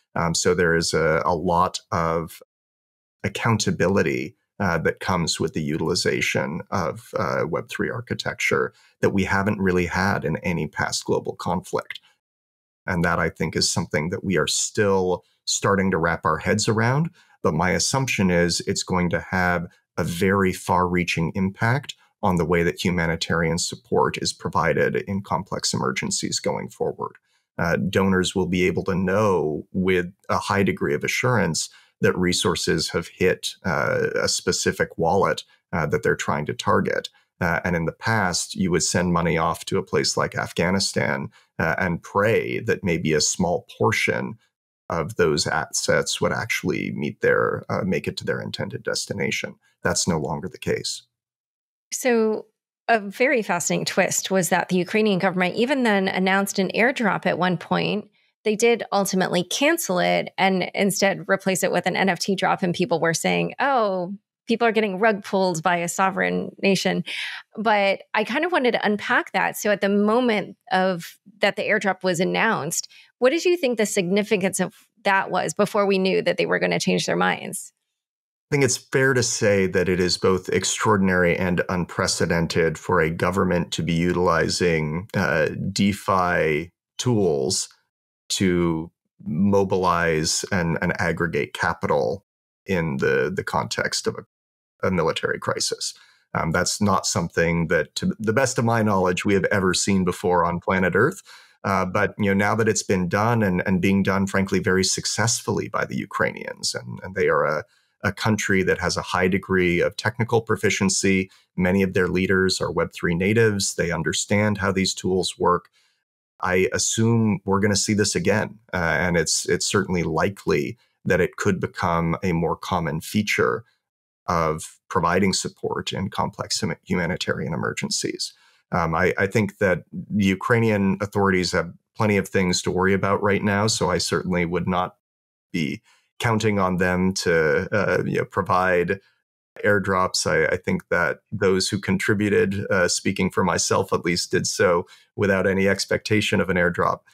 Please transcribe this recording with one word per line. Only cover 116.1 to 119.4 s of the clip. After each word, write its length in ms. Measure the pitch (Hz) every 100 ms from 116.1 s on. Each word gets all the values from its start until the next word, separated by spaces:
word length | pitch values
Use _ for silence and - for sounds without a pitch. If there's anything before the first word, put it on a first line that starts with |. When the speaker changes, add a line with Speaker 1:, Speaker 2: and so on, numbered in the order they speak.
| _ _ -
Speaker 1:
I 280 | 92 92 95
assume 640 | 92 - - 113 117 110 98 -
we're 160 | 98
gonna 140 | 104 101
see 200 | - 104
this 180 | 104
again, 460 | 92 87 104 - - _
uh, 240 | 92 82 76
and 180 | 90 85
it's, 300 | 78 -